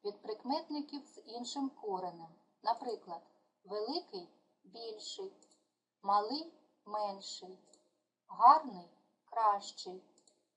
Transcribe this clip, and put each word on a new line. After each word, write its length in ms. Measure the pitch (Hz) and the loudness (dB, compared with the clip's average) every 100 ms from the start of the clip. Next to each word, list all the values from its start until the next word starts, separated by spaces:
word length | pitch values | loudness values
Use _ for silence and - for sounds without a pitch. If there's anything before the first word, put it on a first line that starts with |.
від 180 | 202 202 | -10 -8
прикметників 840 | - - 247 302 330 294 285 285 - | -10 -8 -2 -4 -2 -6 -6 -10 -14
з 160 | - - | -20 -14
іншим 440 | 233 240 285 277 | -10 -8 -4 -4
коренем. 640 | - 214 185 180 170 165 - _ _ | -4 -4 -4 -4 -8 -18 -20 _ _
Наприклад, 600 | 208 233 247 208 - 170 - _ _ _ | -2 -2 -2 -8 -8 -14 -14 _ _ _
великий — 640 | 190 208 220 320 349 403 175 _ _ _ | -10 -6 -2 -4 -6 -14 -14 _ _ _
більший, 680 | 403 453 226 214 - - 392 - - _ _ _ _ _ | -20 -14 -12 -12 -12 -10 -12 -14 -20 _ _ _ _ _
малий — 500 | 196 202 214 285 339 - _ _ | 4 4 4 -2 -6 -16 _ _
менший, 760 | 208 214 208 196 - - 185 185 - - _ _ _ _ _ | -6 0 0 -2 -10 -12 -14 -16 -20 -20 _ _ _ _ _
гарний — 640 | 185 240 311 285 190 175 - _ _ | 8 10 10 6 -10 -16 -20 _ _
кращий, 800 | _ - 220 202 202 - - 185 - _ - _ _ | _ 2 4 4 -2 -12 -12 -12 -16 _ -20 _ _